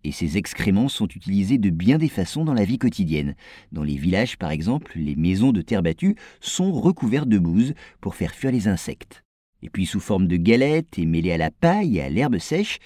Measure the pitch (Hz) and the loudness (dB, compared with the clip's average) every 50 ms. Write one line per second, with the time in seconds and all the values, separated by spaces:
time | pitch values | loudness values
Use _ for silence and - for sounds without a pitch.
0 | - 76 73 - 87 78 76 104 - - - - - 107 95 101 123 139 - - | -8 -8 -6 -4 -4 -2 -2 -2 -4 -4 -6 -2 0 2 2 2 2 0 0 -2
1 | 110 87 - 95 - - 98 101 98 95 139 123 101 98 82 82 90 110 143 156 | -4 -4 -4 -10 -4 0 0 2 2 2 2 2 2 2 0 2 4 4 4 4
2 | 160 147 - - - - - 147 160 156 139 113 101 95 127 127 - 120 - - | 2 -2 -2 -2 -4 -4 -4 -4 -2 0 0 0 0 0 0 0 0 -2 0 0
3 | 98 78 78 73 71 71 69 _ - - - - - _ - 80 76 73 71 69 | -2 0 0 -2 -2 -4 -8 _ -16 -20 -20 -20 -20 _ -8 -6 -4 -4 -4 -2
4 | 73 90 92 98 123 120 - _ 95 78 78 76 80 104 127 156 - - - 85 | 0 0 0 0 -2 -2 -4 _ -6 -4 -4 -2 -2 -2 -2 -2 -6 -8 -8 -6
5 | 78 73 71 76 80 87 92 95 117 135 120 92 80 - 113 98 87 82 80 - | -4 -4 -2 0 0 0 2 2 2 2 2 0 -2 -2 -2 0 0 0 -2 0
6 | 175 196 208 - - - - _ - - - - 185 196 180 120 - 175 190 - | 0 0 0 0 -8 -20 -20 _ -10 -8 -4 0 0 0 0 2 2 2 2 2
7 | - 110 113 143 147 123 110 98 85 82 85 101 123 139 147 - - - _ _ | 0 0 0 0 2 2 2 4 4 2 2 2 2 0 -2 -8 -14 -20 _ _
8 | - 98 - - 90 82 - - - 135 127 123 92 107 95 85 - - 64 _ | -10 -10 -6 -6 -6 -6 -6 -4 -4 -2 -2 0 0 0 -2 -2 -4 -10 -12 _
9 | - _ - - _ _ _ _ _ _ _ _ - - - 101 92 - - 98 | -16 _ -20 -20 _ _ _ _ _ _ _ _ -18 -8 -4 -4 -4 -2 -4 -6
10 | - - 104 92 95 85 90 87 85 104 117 123 139 143 151 165 160 _ - - | -2 -2 0 2 2 2 2 4 4 4 6 6 4 2 2 0 -2 _ -4 -2
11 | 82 80 82 82 82 90 85 80 80 78 - _ - 170 185 208 208 160 107 82 | 0 0 2 2 0 0 0 0 -2 -2 -2 _ 2 2 2 2 0 0 0 -2
12 | 69 67 73 104 143 190 233 175 - - 156 180 214 - - - - | -2 -2 -2 0 0 0 0 -2 -2 -4 -2 -2 -2 -4 -6 -12 -12